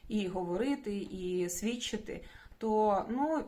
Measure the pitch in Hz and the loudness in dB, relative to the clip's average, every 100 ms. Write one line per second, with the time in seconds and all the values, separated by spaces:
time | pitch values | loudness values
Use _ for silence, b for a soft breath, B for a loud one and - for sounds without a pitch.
0 | - 214 185 185 175 180 262 285 208 202 | -2 0 0 -2 0 0 2 0 -2 -4
1 | - 185 180 180 175 - 214 240 - 214 | -4 -4 0 0 0 0 -2 -2 -4 -4
2 | - 170 B B B - 220 214 214 196 | -6 -10 B B B -4 2 4 6 4
3 | - 247 302 311 | 2 0 2 2